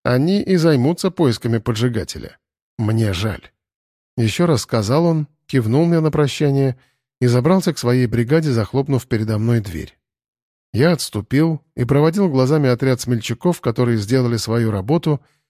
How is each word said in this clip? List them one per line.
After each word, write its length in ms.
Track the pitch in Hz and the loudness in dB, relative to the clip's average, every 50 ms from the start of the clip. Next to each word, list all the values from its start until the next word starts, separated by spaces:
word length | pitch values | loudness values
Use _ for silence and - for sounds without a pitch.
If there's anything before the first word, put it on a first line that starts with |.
| - | -4
Они 380 | - 123 127 143 170 196 202 | -2 0 0 2 0 0 0
и 140 | - - 190 | 0 0 0
займутся 560 | 175 156 170 151 127 120 147 175 - - 185 | 2 4 4 2 4 2 0 0 -2 -4 -4
поисками 480 | 170 - 170 127 110 - - 117 113 113 | -2 0 0 0 0 0 -2 -2 -2 -2
поджигателя. 800 | 110 - 113 107 120 127 117 117 85 - - - - - - _ _ _ _ _ _ _ _ - | -2 -2 -2 -2 -2 -2 -2 -4 -6 -8 -10 -12 -14 -16 -18 _ _ _ _ _ _ _ _ -4
Мне 340 | 113 104 110 113 113 104 95 | -2 0 0 0 0 0 -2
жаль. 380 | 87 104 110 98 - - - _ _ _ _ _ _ _ _ _ _ _ _ _ | -2 -4 -6 -6 -8 -12 -20 _ _ _ _ _ _ _ _ _ _ _ _ _
Ещё 300 | - 113 110 - - 170 | -2 -2 -2 0 0 0
раз 140 | 170 151 110 | 0 0 0
сказал 440 | - - - 117 101 101 127 156 170 | -2 -2 -2 -2 0 0 0 0 2
он, 220 | 170 165 156 147 - _ _ _ | 2 0 -2 -4 -6 _ _ _
кивнул 400 | - - 131 113 110 120 143 170 | -4 -2 0 0 2 2 2 2
мне 140 | 170 170 165 | 2 2 2
на 100 | 156 156 | 0 0
прощание 680 | 147 151 147 135 - - 151 143 139 139 135 135 127 - _ _ _ _ _ _ _ - | 0 0 0 0 0 -2 0 0 2 2 0 0 -2 -4 _ _ _ _ _ _ _ -2
и 60 | 123 | 0
забрался 440 | 123 120 123 123 160 185 190 - 180 | 2 2 2 2 2 2 2 2 0
к 60 | 151 | -4
своей 300 | - - 120 123 127 127 | -2 0 0 2 2 2
бригаде, 440 | 113 104 113 120 113 147 165 156 151 | 0 0 -2 0 2 2 0 2 0
захлопнув 540 | 127 113 104 - - 135 135 139 139 123 - | 0 0 -2 -2 -2 -4 -2 0 -2 -2 -2
передо 320 | - 123 107 110 107 110 | -2 -4 -2 -2 -2 -2
мной 220 | 104 110 117 120 117 | -2 0 0 0 0
дверь. 360 | 101 98 85 78 67 - - _ _ _ _ _ _ _ _ _ _ _ _ _ _ _ - | -2 -4 -10 -12 -12 -14 -16 _ _ _ _ _ _ _ _ _ _ _ _ _ _ _ -2
Я 200 | 104 139 170 175 | 0 2 2 2
отступил 680 | 139 - - - 107 98 - 127 139 160 165 160 143 _ _ - | 0 -4 -6 -8 -8 -6 -2 0 0 0 0 -2 -4 _ _ -8
и 100 | 117 123 | -4 -2
проводил 440 | 120 143 147 151 160 165 208 202 180 | 0 2 2 2 2 2 2 0 2
глазами 400 | 139 131 131 131 151 156 143 127 | 2 2 2 2 2 2 2 2
отряд 300 | 123 117 135 135 127 120 | 2 2 0 0 0 -2
смельчаков, 640 | - 123 123 113 - - 117 - - 180 170 - | -2 -2 -2 -2 -2 -6 -6 -2 -2 -2 -2 0
которые 380 | - 135 113 - 123 120 117 110 | -2 -2 0 0 0 0 0 0
сделали 380 | 101 98 127 131 123 120 117 | 0 0 0 0 0 0 -2
свою 340 | 107 - 110 110 120 117 110 | -2 -2 -2 -2 0 0 0
работу 500 | 104 98 92 113 156 170 - 160 147 - _ _ _ _ _ | -2 -2 -2 -2 -2 0 0 -2 -2 -4 _ _ _ _ _